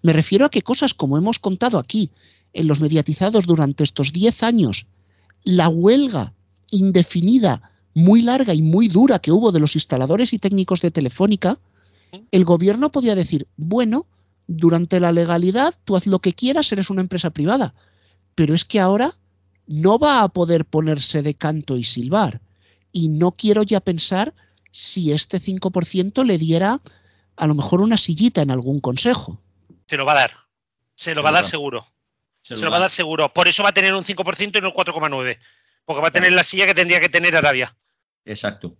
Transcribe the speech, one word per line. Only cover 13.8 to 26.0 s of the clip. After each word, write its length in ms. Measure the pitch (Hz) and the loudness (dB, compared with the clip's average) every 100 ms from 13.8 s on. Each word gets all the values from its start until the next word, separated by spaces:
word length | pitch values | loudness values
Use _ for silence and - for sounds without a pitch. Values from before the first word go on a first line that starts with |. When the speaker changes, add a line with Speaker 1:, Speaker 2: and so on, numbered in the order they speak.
| 233 240 349 _ _ _ - | 0 -2 -6 _ _ _ -12
Speaker 1:
durante 540 | 165 170 165 170 185 | 0 2 2 0 0
la 120 | 175 | 2
legalidad, 600 | 170 170 170 180 214 294 - | 2 0 0 0 0 -2 -4
tú 120 | - 190 | -4 -2
haz 100 | 196 | 0
lo 140 | 185 | 0
que 140 | 190 | -2
quieras, 380 | - 247 311 302 | -2 -2 0 0
eres 180 | 196 190 | -2 -4
una 100 | 196 | -4
empresa 300 | 185 180 170 | -4 -4 -6
privada". 440 | 156 151 254 175 _ _ _ _ _ _ | -4 -2 0 -2 _ _ _ _ _ _
Pero 200 | - 151 | -2 0
es 100 | 165 | 0
que 160 | - 214 | -2 0
ahora 320 | 185 202 269 - _ _ _ _ - | 2 2 -2 -4 _ _ _ _ -10
no 320 | 151 175 233 | 0 2 4
va 240 | 294 269 | 4 2
a 60 | 202 | 2
poder 360 | 180 170 165 | 0 0 0
ponerse 580 | 160 156 156 151 - 156 | 0 -2 0 -2 -2 -2
de 120 | 147 | -4
canto 420 | 143 151 156 147 131 | -4 -4 -6 -4 -4
y 80 | |
silbar. 560 | 113 - 120 196 180 - _ _ _ _ _ | -2 -4 -2 0 0 -4 _ _ _ _ _
Y 160 | 175 160 | -4 -2
no 240 | 151 175 | 0 0
quiero 300 | - 214 208 | 0 0 2
ya 180 | 208 202 | 2 0
pensar 540 | - 170 - 185 247 - _ _ _ | -2 -4 -2 -2 -4 -6 _ _ _
si 420 | - - - 160 | -6 -2 -2 -2
este 280 | 147 - 190 | -2 -4 -6
cinco 300 | - 185 185 | -6 -6 -4
por 140 | 185 | -4
ciento 380 | 170 185 | -2 -2